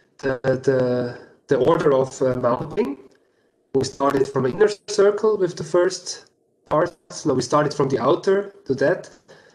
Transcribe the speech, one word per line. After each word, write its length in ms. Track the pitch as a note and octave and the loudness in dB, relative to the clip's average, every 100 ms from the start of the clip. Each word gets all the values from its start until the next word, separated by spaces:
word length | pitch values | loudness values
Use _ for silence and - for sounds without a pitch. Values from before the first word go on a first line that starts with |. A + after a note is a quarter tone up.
| _ _ | _ _
the, 200 | C3+ B2+ | -6 -4
the, 800 | - B2+ C#3 C3 B2+ B2 A#2+ - - _ - | -2 0 0 0 0 -2 -4 -8 -18 _ -2
the 100 | B2+ | 2
order 360 | C#3 E3 D#3+ | 4 4 4
of, 280 | C3 C3+ - | 2 0 -2
uh, 140 | C3 B2 | -2 0
mounting, 640 | A#2+ B2+ - - C4+ - - _ _ _ _ _ _ | 0 -2 -4 -4 -4 -6 -16 _ _ _ _ _ _
we 100 | C3+ | -2
started 420 | A#2+ - C#3 C#3 - | -2 -2 0 0 -2
from 200 | C3+ C3 | 0 -2
an 80 | |
inner 160 | F3 G#3 - - | 2 0 0 -6
circle 500 | - G3+ G#3 A3 G#3 | 2 2 4 0 0
with 200 | F3 - | -2 -4
the 80 | D3+ | -2
first 680 | F3+ F#3 - - - _ _ _ _ - | 2 0 -2 -12 -14 _ _ _ _ -2
parts. 560 | D3+ F3 _ _ - D3+ | 0 0 _ _ -6 -2
No, 80 | |
we 80 | B2+ | -2
started 320 | A2+ D3 D3 | 2 0 0
from 160 | - C3 | 0 0
the 100 | B2 | 2
outer 560 | C3 E3+ G3 G3 G3+ - - | 0 0 2 0 -2 -14 -6
to 80 | B2 | 0
that, 340 | C#3 F#3 - - _ - _ | 0 0 -6 -20 _ -20 _